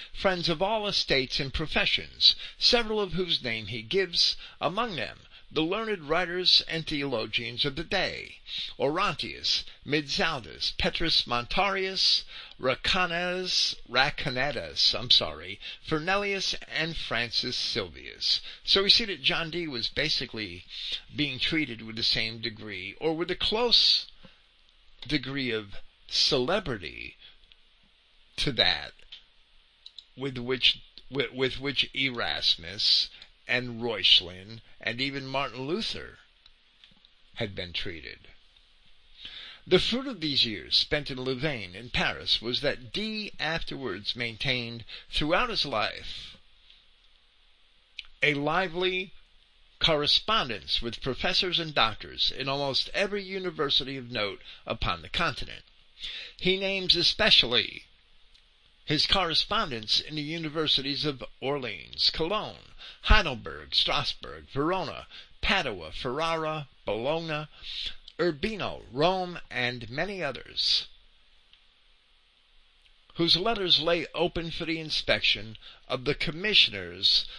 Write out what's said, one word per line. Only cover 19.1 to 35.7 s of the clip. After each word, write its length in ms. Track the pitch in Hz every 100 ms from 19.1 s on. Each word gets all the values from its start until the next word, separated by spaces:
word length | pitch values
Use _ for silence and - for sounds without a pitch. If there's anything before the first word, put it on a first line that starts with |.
| 165
John 280 | 131 170 165
Dee 180 | 165 165
was 200 | 123 110
basically 800 | - 151 - 131 113 104 87 - - - - - 107
being 240 | 147 127
treated 420 | - 160 147 113
with 140 | 113 113
the 80 |
same 380 | 113 123 113 113
degree, 540 | 117 110 107 95 95 -
or 160 | 156 160
with 160 | 170
a 40 | 175
close 720 | - 214 247 - - - - - - - _ _ _ _ - - 123
degree 440 | 147 127 139 127
of 240 | 110 104 - - _ -
celebrity 1080 | - - 143 127 202 185 113 80 58 60 - - - - - - _ _ _ _ _ _ -
to 140 | -
that 400 | 117 90 78 71 - - - - _ _ - _ _ - - - -
with 200 | 139 127
which, 420 | 120 131 - - - - -
with, 220 | 131 117
with 260 | 127 131 120
which 300 | 135 139 127
Erasmus 1160 | - 135 120 95 76 - - 82 101 - - - - - - -
and 340 | 123 123 113
Reuchlin 800 | 120 107 90 - 87 92 98 113 - -
and 180 | - 120
even 280 | 135 139 135
Martin 400 | 135 135 113
Luther 500 | 135